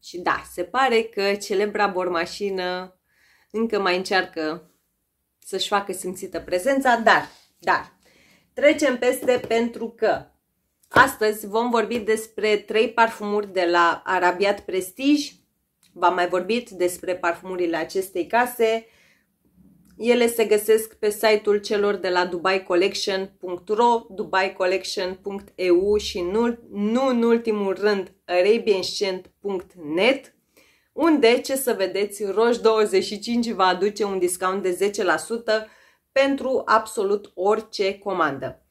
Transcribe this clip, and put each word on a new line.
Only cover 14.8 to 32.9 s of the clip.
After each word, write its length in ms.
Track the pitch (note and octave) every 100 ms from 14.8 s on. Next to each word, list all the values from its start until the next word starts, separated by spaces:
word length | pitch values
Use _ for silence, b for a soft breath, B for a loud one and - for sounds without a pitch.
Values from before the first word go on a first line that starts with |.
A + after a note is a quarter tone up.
| F#3 - C4+ D4 D4 - _ _ _ _ _
V-am 220 | - F3
mai 140 | F3+ F3
vorbit 420 | F3+ F3+ A#3 A#3+
despre 460 | F#3 F3+ - - F3+
parfumurile 600 | F3 E3+ F#3 F#3 F3 E3
acestei 500 | E3 G3 F#3+ F#3 E3
case. 600 | A3+ A#3+ - A3+ A3+ A3+ b b b b _ _ _ - _ _ -
Ele 300 | A3+ A#3+ A#3
se 180 | A#3
găsesc 500 | G#3+ G#3+ G#3+ A3 A3
pe 160 | - G#3+
site-ul 460 | G#3 A3+ G#3+ G#3 G#3
celor 380 | G3+ G#3+ G3+
de 140 | G3+ F#3
la 160 | F3+ F3+
dubai 360 | F3 E3+ F#3+
collection 680 | F#3 F3 G3 G3+ - F#3+ F#3+ _
punct 300 | F3+ F3 -
ro, 380 | G#3+ A#3+ A#3 -
dubai 420 | F#3+ F3 F#3 G3+
collection 680 | - F#3 F#3+ F#3 - F#3 F#3+
punct 260 | - G3 G3
e 160 | - F3+
u 260 | F3 G3 G#3
și 240 | G#3 G3+
nu, 380 | F3 G#3 A#3+ A#3 -
nu 360 | G3+ G#3 A#3 C4+
în 160 | B3
ultimul 520 | A#3 A#3 A#3 G#3+ G3
rând, 380 | F#3 G#3 G3+ F3+ _
arabianscent 1040 | - F3+ F#3 A3+ A3 F#3+ F3 - G3 F#3 - _
punct 300 | G3+ F#3+ -
net, 600 | F3+ D3+ D#3+ A3 C4+ - _ _ b b b b
unde, 480 | - E4 D4+ A3+ B3
ce 160 | - C4+
să 160 | B3+
vedeți, 520 | G3+ F#3+ F#3+ G3+ -
Roș 320 | G#3 F#3+ A#3 A#3
douăzeci 480 | A3 A3 G#3+